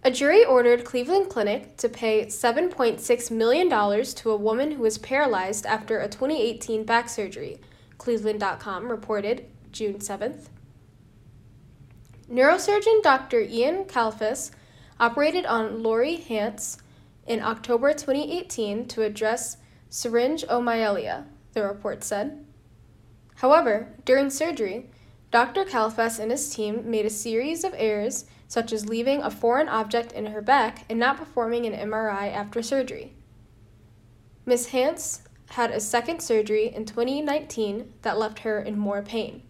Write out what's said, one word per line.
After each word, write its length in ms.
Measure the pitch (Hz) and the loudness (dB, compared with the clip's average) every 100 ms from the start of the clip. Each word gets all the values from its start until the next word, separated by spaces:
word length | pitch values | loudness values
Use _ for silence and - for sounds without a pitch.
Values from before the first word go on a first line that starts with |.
A 60 | 262 | 2
jury 340 | 254 277 370 | 2 6 8
ordered 400 | 466 254 240 240 | 8 8 6 4
Cleveland 440 | 240 254 247 381 381 | 2 -4 2 2 2
Clinic 480 | 240 202 220 - - | 0 -2 -2 -6 -4
to 120 | 233 | -4
pay 400 | 226 226 220 208 | -2 0 2 0
seven 400 | - 240 240 359 | 0 0 2 0
point 320 | - 240 - | 2 0 0
six 300 | - 240 240 | 2 0 2
million 380 | 226 226 285 370 | 0 4 4 4
dollars 460 | 240 208 202 262 | 4 4 2 0
to 160 | - 226 | -4 -2
a 60 | 214 | 0
woman 360 | 208 226 294 | 2 2 0
who 100 | 294 | 2
was 160 | 226 214 | 0 0
paralyzed 680 | - 262 285 202 185 220 202 | -2 2 2 2 -2 -4 -2
after 340 | 220 214 220 | -4 -2 -4
a 80 | 208 | -4
twenty 340 | - 262 311 | -4 -2 0
eighteen 420 | 226 214 - 220 | 0 -2 -4 -4
back 240 | 220 226 240 | 2 0 0
surgery, 520 | - 196 - 143 - - - - - | -6 -6 -8 -12 -14 -20 -20 -20 -10
Cleveland 420 | - 226 214 208 | -2 0 0 -2
dot 180 | 202 175 | -2 -4
com 320 | 214 190 226 | -8 -8 -6
reported 560 | 220 - 208 202 262 - - - | -8 -4 -4 -2 -4 -6 -20 -18
June 300 | - 214 202 | -6 -6 -6
seventh. 500 | - 196 214 302 - - - - - - - - - - - - - - - - - - - | -8 -6 -6 -8 -18 -20 -20 -20 -20 -20 -20 -20 -20 -20 -20 -20 -20 -20 -20 -20 -20 -20 -6
Neurosurgeon 720 | 240 269 359 - 403 440 440 | 4 6 6 4 2 6 6
Doctor 380 | 339 269 262 240 | 6 4 2 0
Ian 440 | 208 226 254 359 | 0 0 0 0
Kalfas 680 | 381 - 226 220 214 269 - - - - - - | -4 -2 -2 0 -4 -4 -8 -14 -20 -20 -20 0
operated 480 | 233 233 294 349 349 | 0 4 2 2 0
on 360 | 226 220 220 | 0 0 -2
Lori 340 | 226 226 269 339 | 0 2 2 -2
Hance 600 | - 220 208 208 - - - - - - - | -4 -2 -2 -4 -12 -12 -18 -20 -20 -20 -6
in 140 | 226 | -2
October 540 | - 226 - 233 277 | -2 -4 0 2 4
twenty 420 | 294 - 269 302 339 | 2 0 -2 0 -6
eighteen 520 | 370 - 208 208 247 | -6 -6 -4 -4 -6
to 140 | - | -2
address 560 | 214 208 220 240 - - - - - | -2 0 -2 -2 -6 -12 -18 -20 -14
syringeomyelia, 1400 | - 240 233 254 320 - 240 240 233 220 196 107 82 - - - | -8 0 2 2 0 -2 0 2 2 2 0 -2 -6 -10 -20 -10
the 100 | - | -4
report 400 | 202 202 214 147 | -4 -4 -6 -6
said. 420 | - 202 247 - - - _ - - - - - - - | -6 -4 -4 -8 -20 -20 _ -20 -20 -20 -20 -20 -20 0
However, 520 | 262 302 277 214 226 - | 6 6 6 0 -2 -12
during 260 | - 262 277 | 4 4 4
surgery, 600 | 269 320 311 208 208 - - - - - | 0 -2 -2 -4 -4 -12 -20 -20 -20 0
Doctor 340 | 233 254 381 | 2 2 0
Kalfas 540 | 381 254 220 226 226 226 | -2 0 0 0 -2 -2
and 120 | 220 | -4
his 220 | 262 - | -4 -4
team 380 | - 214 220 226 | -4 -4 -4 -2
made 160 | 220 214 | -2 -2
a 40 | |
series 520 | 214 233 220 277 330 | -4 -2 -2 -2 -2
of 120 | 370 - | -4 0
errors, 480 | 220 208 214 - - - - | 0 0 -2 -6 -10 -20 -6
such 240 | - 226 | -4 -2
as 160 | 220 208 | -4 -4
leaving 340 | 226 240 277 | -2 0 0
a 80 | - | -2
foreign 380 | 214 233 247 311 | 0 2 2 2
object 440 | 220 214 233 233 | 0 0 -2 -2
in 140 | - 214 | -8 -8
her 160 | 214 | -6
back 420 | 208 269 226 - - | 2 4 4 -2 -6
and 100 | 226 | 0
not 180 | 247 269 | 0 0
performing 480 | 320 - 226 240 233 | -4 -2 -2 -2 -4
an 80 | |
M 180 | - 214 | -4 -4
R 160 | 214 220 | -4 -2
I 200 | 196 202 | -4 -4
after 340 | - 202 233 | -6 -6 -6
surgery. 500 | 226 269 254 - - - - - - - - - - - - - - - - | -2 -2 -2 -6 -14 -20 -20 -20 -20 -20 -20 -20 -20 -20 -20 -20 -20 -16 0
Miss 220 | 240 240 | 0 2
Hance 540 | 262 262 339 - - - - - | 0 0 0 -8 -10 -14 -20 -12
had 200 | - 233 | -2 -2
a 100 | 220 | 0
second 400 | 214 240 240 330 | 0 -2 0 -6
surgery 500 | - 226 214 214 220 | 0 0 2 0 0
in 120 | - 214 | -4 -8
twenty 340 | 226 240 277 | -4 -2 -2
nineteen 720 | 302 294 302 - 214 202 247 - | -2 -2 -4 -4 -4 -4 -8 -8
that 160 | 226 190 | -4 -2
left 220 | 220 214 | -2 -4
her 200 | 226 214 | -4 -4
in 180 | - 208 | -4 -4
more 240 | 208 202 | -2 -2
pain. 400 | 202 233 208 - - | -4 -6 -6 -10 -20